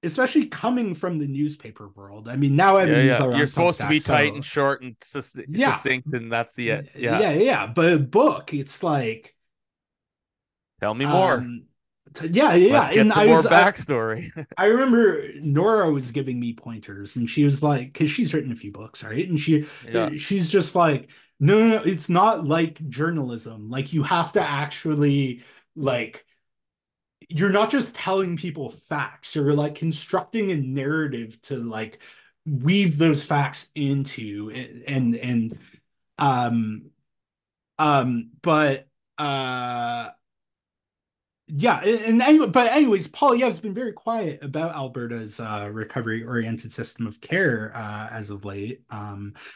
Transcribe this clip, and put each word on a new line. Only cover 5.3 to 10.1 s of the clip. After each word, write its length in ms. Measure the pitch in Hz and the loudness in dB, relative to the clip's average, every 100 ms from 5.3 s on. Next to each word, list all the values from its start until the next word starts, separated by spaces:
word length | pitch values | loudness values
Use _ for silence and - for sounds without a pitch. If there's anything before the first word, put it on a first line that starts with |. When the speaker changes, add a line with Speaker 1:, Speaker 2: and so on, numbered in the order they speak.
| 135 127 | -14 -10
Speaker 1:
Yeah. 240 | 170 262 | -2 0
Speaker 2:
succinct, 400 | 135 - 131 127 | 0 -2 -4 -4
and 180 | 131 113 | -8 -4
that's 220 | 113 117 | -6 -6
the, 200 | - 117 | -6 -4
Speaker 1:
N-, 160 | 110 143 | -4 -6
Speaker 2:
yeah. 260 | - 120 113 | -6 -2 0
Speaker 1:
yeah, 120 | 208 | 0
yeah. 340 | 151 233 240 104 | 2 2 0 -2
But 240 | 117 165 | 2 4
a 40 | 165 | 4
book, 540 | 135 202 294 - - | 2 4 4 2 -6
it's 300 | 147 135 - | -8 -8 -6
like, 520 | 180 143 117 110 - _ _ _ _ _ _ _ _ | -2 -2 -2 -8 -14 _ _ _ _ _ _ _ _